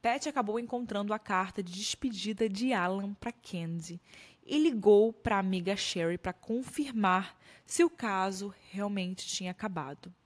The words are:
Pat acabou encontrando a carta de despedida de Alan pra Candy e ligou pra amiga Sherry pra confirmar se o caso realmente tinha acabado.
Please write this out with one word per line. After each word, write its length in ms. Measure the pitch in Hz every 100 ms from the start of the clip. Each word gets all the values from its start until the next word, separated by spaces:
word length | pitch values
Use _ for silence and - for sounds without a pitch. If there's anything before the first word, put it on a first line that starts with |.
Pat 260 | 240 269 302
acabou 320 | 285 208 220
encontrando 540 | 240 240 247 202 208
a 60 | 214
carta 420 | - 190 190 185
de 120 | 180
despedida 720 | 180 214 - 269 202 202 208 220
de 240 | 196 254
Alan 420 | 226 180 190 202 202
pra 180 | 240
Candy 680 | - - 175 165 170 160 170 _ - - _ -
e 120 | 294
ligou 540 | 311 233 202 208 220
pra 280 | 226 - 202
amiga 360 | 190 185 175 196
Sherry 420 | - 190 165 180
pra 140 | 185
confirmar 1040 | 175 - 233 262 - 277 226 196 185 190 - - - -
se 180 | -
o 60 | 339
caso 640 | - 233 190 190 190 202 - -
realmente 560 | 190 202 202 180 185 -
tinha 240 | - 180
acabado. 600 | 180 214 175 135 143 - -